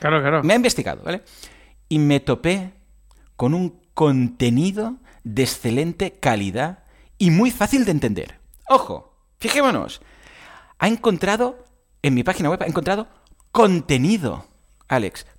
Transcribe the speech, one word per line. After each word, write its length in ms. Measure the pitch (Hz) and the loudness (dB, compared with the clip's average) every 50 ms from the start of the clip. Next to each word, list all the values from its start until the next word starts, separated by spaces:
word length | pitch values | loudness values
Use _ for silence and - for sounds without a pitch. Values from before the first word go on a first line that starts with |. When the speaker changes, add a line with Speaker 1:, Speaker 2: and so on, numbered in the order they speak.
Speaker 1:
Claro, 180 | - 147 156 156 | -2 0 0 2
claro. 240 | 135 139 156 160 135 | 2 2 0 2 2
Speaker 2:
me 80 | 156 | 2
ha 60 | 202 240 | 2 4
investigado, 440 | 247 240 - - 131 - 71 52 | 2 2 0 -2 -4 -6 -8 -8
¿vale? 200 | - - 170 208 - - - - - - - - - - - - _ - | -8 -8 -8 -8 -10 -16 -20 -20 -20 -20 -20 -20 -20 -20 -20 -20 _ -4
Y 100 | - 151 | 0 2
me 200 | 151 147 143 139 | 2 4 2 2
topé 520 | - - 127 - - 165 185 196 185 185 - _ _ _ _ _ _ _ _ _ _ _ _ - | 2 0 -2 0 0 -2 -2 -2 -4 -8 -14 _ _ _ _ _ _ _ _ _ _ _ _ -2
con 160 | 123 123 156 | 0 0 0
un 260 | 175 185 170 - - _ _ _ | 0 0 -4 -6 -10 _ _ _
contenido 1040 | - 165 147 135 131 123 120 120 - 127 120 117 127 160 190 190 208 214 233 254 262 - - - - - | 2 2 4 4 4 2 0 0 0 0 2 2 2 2 0 -2 -4 -6 -6 -8 -10 -14 -20 -20 -16 -14
de 200 | 117 104 113 131 | -6 -2 -2 -2
excelente 680 | 120 - - - 123 113 127 151 170 165 - 196 180 - - | -2 -2 -4 -4 -2 -2 0 -2 -2 -4 -4 -6 -8 -6 -4
calidad 640 | - 147 117 104 101 98 90 110 135 160 185 - _ _ _ _ _ _ - - | -2 0 0 0 -2 -4 -4 -4 -4 -6 -6 -10 _ _ _ _ _ _ -4 0
y 140 | 202 175 | 2 4
muy 200 | 160 170 226 254 | 4 4 4 2
fácil 340 | 240 - 202 208 - 277 247 | 0 0 -2 0 2 2 2
de 60 | 196 | 2
entender. 480 | 170 147 - 120 104 87 - - - - - - - - _ - | 0 0 0 -2 -2 -4 -8 -10 -14 -20 -20 -20 -20 -16 _ 2
Ojo, 480 | 262 254 - - 95 71 - _ _ _ _ _ _ _ | 2 2 2 0 -10 -12 -14 _ _ _ _ _ _ _
fijémonos. 600 | - 220 - 285 285 262 - 123 73 - - - - - - - - - - - - - - - - - _ - | -6 -2 0 2 2 2 0 -2 -4 -8 -10 -16 -20 -20 -20 -20 -20 -20 -20 -20 -20 -20 -20 -20 -20 -20 _ -2
Ha 120 | - 196 | 0 0
encontrado, 760 | 226 226 - 240 190 170 - 190 202 220 247 247 - - - _ _ _ _ _ _ _ | 0 0 0 0 0 0 0 0 0 0 0 -2 -4 -6 -16 _ _ _ _ _ _ _
en 140 | - 143 135 | -2 0 0
mi 80 | 123 120 | 0 0
página 260 | 180 185 - 180 147 | -2 -2 -2 -2 -2
web, 120 | 175 185 - | -2 -2 -4
ha 40 | - | -4
encontrado 400 | 156 165 156 180 190 202 220 - _ _ _ _ _ _ _ _ - | -4 -4 -2 -2 -2 -4 -4 -8 _ _ _ _ _ _ _ _ 2
contenido, 920 | - 175 202 185 170 143 - 147 127 127 165 220 214 160 117 85 - - - _ _ _ _ _ _ _ - | 4 4 6 4 2 0 0 0 2 2 2 2 0 0 -4 -6 -8 -10 -16 _ _ _ _ _ _ _ -4
Alex, 360 | 139 127 107 92 - - - - - | -2 -2 -2 -2 -6 -10 -16 -20 -20